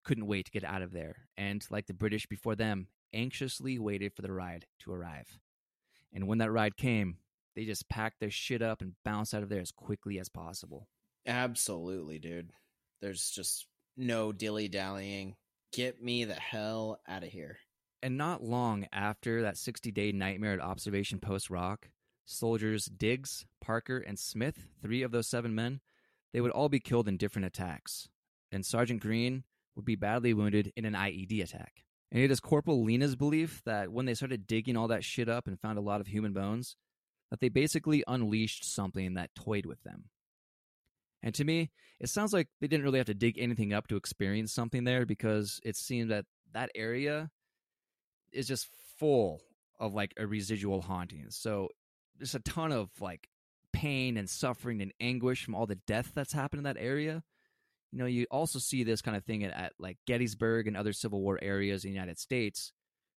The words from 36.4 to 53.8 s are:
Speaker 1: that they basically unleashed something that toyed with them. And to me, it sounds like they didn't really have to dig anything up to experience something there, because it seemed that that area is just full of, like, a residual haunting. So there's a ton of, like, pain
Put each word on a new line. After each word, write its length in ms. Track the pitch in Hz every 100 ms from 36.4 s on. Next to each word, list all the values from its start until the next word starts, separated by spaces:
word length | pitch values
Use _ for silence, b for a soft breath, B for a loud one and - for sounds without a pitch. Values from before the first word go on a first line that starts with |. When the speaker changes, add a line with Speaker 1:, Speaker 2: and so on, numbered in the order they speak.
| 98 113 127 - _ _ _ _ -
Speaker 1:
that 100 | -
they 100 | 127
basically 520 | 135 156 160 156 147 -
unleashed 580 | 127 110 110 110 -
something 500 | - - 95 95 92
that 200 | 90 85
toyed 320 | - - 104 85
with 160 | 64
them. 220 | - 50 - _ _ _ _ _ _ _ _ _ _ _
And 120 | 113
to 100 | 107
me, 260 | 147 165 165 _ b b
it 80 | 120
sounds 240 | 208 208
like 160 | 196 147 -
they 80 | 143
didn't 160 | 151
really 140 | 139 131
have 100 | 117
to 60 |
dig 240 | 101 117 -
anything 360 | 120 113 104
up 140 | 104 -
to 80 | 104
experience 560 | - - 98 104 110
something 320 | - 117 127
there, 200 | 123 127
because 560 | 113 107 110 107 101 -
it 120 | 113 -
seemed 340 | - 123 113
that 160 | 104 - _ _
that 180 | 110 123
area 560 | - 113 120 143 151 156 - _ _ _ _ _ _ _ _ _
is 140 | - 127
just 220 | 127 - - - -
full 440 | 151 131 98 76 - _ _ -
of, 140 | 110
like, 200 | 104 101 -
a 100 | 107
residual 540 | 107 98 110 101 95
haunting. 460 | 87 92 87 76 65
So 380 | - 113 101 92 - _ _ _ -
there's 200 | 131 127
a 40 |
ton 320 | - 165 160
of, 160 | 127 95 -
like, 280 | 95 85 - _ _ _ _
pain 440 | -